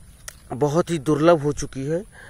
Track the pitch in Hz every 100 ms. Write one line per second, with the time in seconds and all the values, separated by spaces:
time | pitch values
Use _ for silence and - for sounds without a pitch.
0 | - - - - - 131 147 151 180 165
1 | 131 147 160 170 147 139 131 131 135 165
2 | 214 - -